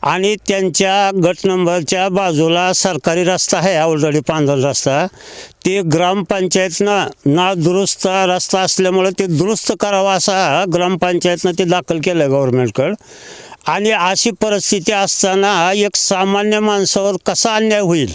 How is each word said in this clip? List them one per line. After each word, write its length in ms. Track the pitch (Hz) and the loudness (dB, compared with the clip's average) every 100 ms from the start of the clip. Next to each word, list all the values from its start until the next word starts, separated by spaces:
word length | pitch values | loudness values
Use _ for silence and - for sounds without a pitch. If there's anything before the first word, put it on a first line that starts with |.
आणि 340 | 143 170 196 214 - | 0 0 0 -2 -2
त्यांच्या 720 | 196 190 151 190 196 196 196 | -2 0 0 0 2 0 2
गट 120 | 170 180 | 0 0
नंबरच्या 640 | 190 185 175 180 147 185 190 | -2 0 0 0 -2 -2 0
बाजूला 640 | 185 190 151 160 170 185 | 0 0 0 2 2 0
सरकारी 520 | 180 196 156 - 165 | 0 -2 -2 -2 0
रस्ता 340 | 180 185 - 190 | 0 -2 0 0
आहे 340 | 175 170 165 | 0 2 2
already, 280 | 156 151 151 143 | 2 0 0 -2
पांढरा 420 | 160 143 139 139 | 0 0 2 0
रस्ता, 360 | 131 143 139 185 - - - - - - | 0 0 0 -2 -8 -20 -20 -20 -6 -2
ते 160 | 196 | -2
ग्रामपंचायतनं 1200 | 170 156 180 196 180 196 185 190 185 170 202 202 170 - 143 | 0 0 2 0 -2 -4 -2 0 -2 0 0 0 -2 -4 0
नादुरुस्त 840 | 151 185 190 156 180 196 - 190 | 2 0 0 0 2 0 -2 0
रस्ता 500 | 190 190 180 - 190 | 2 2 0 0 -2
असल्यामुळे 500 | 185 - 185 185 185 185 | 0 0 2 2 0 0
ते 80 | 196 | -2
दुरुस्त 460 | 151 185 214 - 214 | 0 0 -2 -2 -2
करावा 320 | 202 196 196 | 0 0 2
असा 520 | 190 - 190 175 143 190 | 0 0 0 2 0 0
ग्रामपंचायतनं 800 | 175 180 185 180 175 180 175 185 170 | 0 0 0 0 0 0 0 -2 0
ते 60 | |
दाखल 340 | 180 180 - 165 | 0 0 0 -2
केलं 260 | 165 175 143 | 0 0 2
गव्हर्नमेंटकडं. 640 | 135 135 123 123 - 156 214 - - - - - - - | 2 2 2 0 0 -2 -4 -10 -20 -20 -20 -20 -10 -4
आणि 240 | 170 214 | 0 0
अशी 400 | 214 175 190 240 | 0 0 0 -2
परिस्थिती 640 | 196 220 208 - 208 160 | -2 -2 0 0 -2 0
असताना 800 | 202 196 - 196 190 196 196 170 | 0 0 0 0 2 2 2 2
एक 240 | 202 202 - | 2 0 -2
सामान्य 640 | - 190 196 196 208 214 | -2 0 0 0 0 0
माणसावर 560 | 214 202 190 214 196 185 - | 2 0 0 0 0 -2 -2
कसा 280 | 185 233 | -2 0
अन्याय 260 | 220 220 208 | 0 2 2
होईल 300 | 190 170 123 | 2 0 0